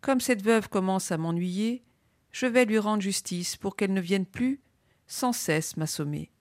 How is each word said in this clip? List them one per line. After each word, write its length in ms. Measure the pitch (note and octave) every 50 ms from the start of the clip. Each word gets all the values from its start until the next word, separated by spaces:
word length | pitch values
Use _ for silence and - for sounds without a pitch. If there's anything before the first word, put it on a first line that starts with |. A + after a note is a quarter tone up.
comme 200 | - - C4+ B3+
cette 200 | - - B3 G#3
veuve 280 | F#3+ A3 A3+ A3+ G#3 -
commence 420 | - G3+ F#3 F#3+ F#3+ F#3+ - -
à 80 | F3+ D#3+
m'ennuyer, 640 | D#3+ E3 E3 E3+ F3 F3+ F3+ F#3+ G#3+ A3+ A#3+ B3+ _ _ _ _ _ _ _ _ _ _
je 160 | - - B3+
vais 180 | B3+ A#3 B3+ B3
lui 140 | G#3+ G#3+ A3
rendre 240 | G3+ G#3 G#3+ G#3+ F#3+
justice 540 | G3 G3 - - - F#3 F3 F3 - -
pour 180 | - - G3 F#3+
qu'elle 180 | - G#3 F#3+ G3
ne 80 | F#3+
vienne 240 | F3+ E3+ G3 G3 F#3+
plus 360 | F3 _ - A#3+ B3+ C4+ C#4 _ _ _ _ _ _ _ _ _ _
sans 240 | - - - B3 A#3+
cesse 440 | - - - D#3+ D#3 D#3+ - -
m'assommer. 540 | - D#3+ D#3 - - D#3 C#3+ D3 D3 D3+ - _ _